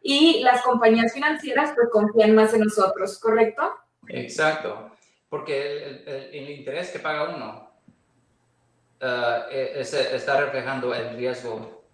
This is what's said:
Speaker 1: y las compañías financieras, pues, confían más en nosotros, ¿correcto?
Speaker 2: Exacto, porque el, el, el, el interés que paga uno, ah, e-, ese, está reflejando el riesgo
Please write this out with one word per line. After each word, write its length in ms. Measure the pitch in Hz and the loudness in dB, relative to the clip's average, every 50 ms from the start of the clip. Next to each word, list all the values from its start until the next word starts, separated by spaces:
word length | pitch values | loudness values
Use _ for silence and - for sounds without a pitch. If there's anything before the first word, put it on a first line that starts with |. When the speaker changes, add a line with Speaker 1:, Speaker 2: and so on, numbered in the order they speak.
Speaker 1:
y 420 | _ - 277 285 311 330 320 - | _ 0 2 6 6 6 6 6
las 200 | 254 254 254 247 | 4 4 4 4
compañías 500 | 254 262 240 233 233 226 220 233 233 233 | 2 2 2 4 6 6 6 6 4 0
financieras, 600 | 247 269 294 302 311 294 - 269 254 269 294 302 - | 0 0 0 0 0 0 -4 -2 0 0 0 0 2
pues, 140 | 240 233 233 | 0 0 2
confían 440 | - 214 208 208 220 226 214 214 220 | 4 2 2 4 4 6 6 8 8
más 200 | 220 220 220 233 | 8 6 6 4
en 60 | 220 | 2
nosotros, 580 | 214 214 - 214 196 190 - 190 190 196 - - | 2 2 2 2 2 2 2 -2 -4 -6 -6 -2
¿correcto? 560 | - 220 214 226 226 - 220 - 311 370 - - _ _ _ _ _ - | -2 0 4 4 4 2 2 -4 -4 -4 -4 -8 _ _ _ _ _ -12
Speaker 2:
Exacto, 840 | - - - 123 - - 156 156 156 156 - 107 107 - 110 - _ _ _ _ _ _ _ _ | -10 -10 -10 -8 -4 0 0 0 0 -2 -6 -8 -10 -10 -14 -18 _ _ _ _ _ _ _ _
porque 320 | - 143 135 - 143 135 | -10 -10 -6 -4 -4 -4
el, 220 | 143 143 143 147 | -4 -4 -8 -8
el, 260 | 139 143 131 127 - - | -10 -12 -16 -16 -14 -12
el, 260 | 139 135 135 - - | -12 -12 -12 -14 -16
el 160 | 147 135 143 | -16 -14 -14
interés 400 | 147 139 127 135 135 165 180 - | -16 -14 -12 -10 -8 -8 -8 -8
que 100 | - 156 | -10 -10
paga 340 | - 160 156 151 156 - - | -8 -6 -4 -4 -4 -6 -6
uno, 360 | - - - - - - - _ _ _ _ _ _ _ _ _ _ _ _ _ _ _ _ _ _ _ _ _ _ _ _ _ _ | -10 -10 -12 -14 -16 -20 -20 _ _ _ _ _ _ _ _ _ _ _ _ _ _ _ _ _ _ _ _ _ _ _ _ _ _
ah, 460 | 131 127 123 123 120 120 117 117 117 - | -6 -4 -2 -2 -2 -2 -2 -2 -4 -6
e-, 220 | - 135 131 - - 143 | -6 -6 -6 -4 -6 -8
ese, 340 | 127 - - 147 - - 131 | -8 -4 -2 -2 -2 -2 -4
está 260 | 120 - 147 139 139 | -4 -2 0 0 0
reflejando 540 | - - - 131 120 127 131 127 123 123 120 | 0 0 -4 -6 -6 -6 -6 -4 -4 -4 -4
el 220 | - 110 - 113 | -4 -6 -8 -8
riesgo 680 | 120 123 127 123 - - 120 110 110 113 110 - - _ _ | -6 -6 -6 -6 -6 -8 -10 -10 -10 -12 -16 -18 -20 _ _